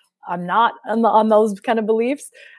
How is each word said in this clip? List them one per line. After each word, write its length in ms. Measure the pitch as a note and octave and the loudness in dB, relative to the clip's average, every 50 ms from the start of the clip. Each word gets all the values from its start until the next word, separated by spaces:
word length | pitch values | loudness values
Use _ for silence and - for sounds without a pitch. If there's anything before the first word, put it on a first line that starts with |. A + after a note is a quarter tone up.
| _ _ _ _ - - | _ _ _ _ -12 -10
I'm 180 | F3 F3 F3 | -10 -8 -6
not 300 | F3 F3 G#3+ A#3 - - - - | -4 0 0 0 0 -2 -6 -8
on, 160 | - G#3+ A3+ | -6 -2 0
the, 80 | A3+ G#3+ | 0 2
on 180 | - A3 A3 A3 | 4 4 4 4
those 300 | A3 G#3 A3 A3 G3+ F#3+ | 4 4 4 2 -2 -6
kind 200 | - - A3+ A3+ | -4 -4 -2 -2
of 60 | A3 | 0
beliefs. 440 | G3+ A3+ A3 A#3 A#3+ C#4+ C#4+ - - _ - - - - | -2 0 0 0 -2 -4 -6 -10 -20 _ -20 -20 -20 -18